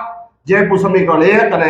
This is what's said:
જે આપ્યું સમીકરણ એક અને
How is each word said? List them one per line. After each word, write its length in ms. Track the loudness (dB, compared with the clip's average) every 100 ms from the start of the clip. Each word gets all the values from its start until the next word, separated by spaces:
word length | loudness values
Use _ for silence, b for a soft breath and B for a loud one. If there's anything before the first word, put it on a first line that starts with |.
| -4 -14 -20 _ -2
જે 120 | 0
આપ્યું 260 | 0 0
સમીકરણ 400 | 0 0 0 2
એક 300 | 2 2 0
અને 120 | 0 0